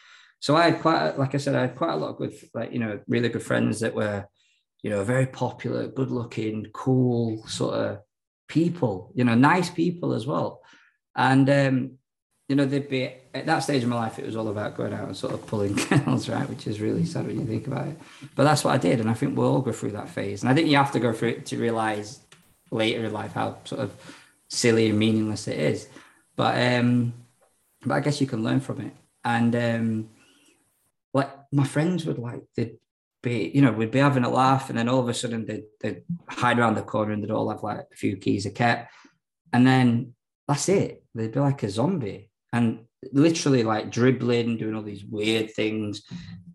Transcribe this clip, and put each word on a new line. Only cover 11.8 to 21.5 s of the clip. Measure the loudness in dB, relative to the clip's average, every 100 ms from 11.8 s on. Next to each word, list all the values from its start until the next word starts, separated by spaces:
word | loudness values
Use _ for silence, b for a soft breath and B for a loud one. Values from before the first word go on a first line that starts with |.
| -2 -10 _ _ _ _ -2
you | 0
know, |
they'd | 2 0 -2
be, | -4 -4 -8 _
at | -8 -2
that | -2
stage | 0 0
of | 0
my | -2
life, | -4 -6
it | -8
was | -6
all | -4
about | -4 -6 -6
going | -6
out | -6 -8
and | -8
sort | -6
of | -6 -6
pulling | -2 -2
<laughs> | -2 2 2
girls, | 2 -2 -2
right? | -4 -6
Which | -8 -8
is | -4
really | -2 -2
sad | -2 -4 -6
when | -6
you | -4
think | -6 -6
about | -6 -8
it. | -10 B B -12
But | 2
that's | 4 4
what | 2
I | 2
did. | 2 0
And | 0
I |
think | 0 -2 0
we |
all | 2 2
go | 0
through | -4 -6
that | -8 -10
phase. | -8 -6 -4
And | 2
I |
think | 4 4
you | 4
have | 2
to | 2
go | 0
through | 0 -2
it | -4
to | -6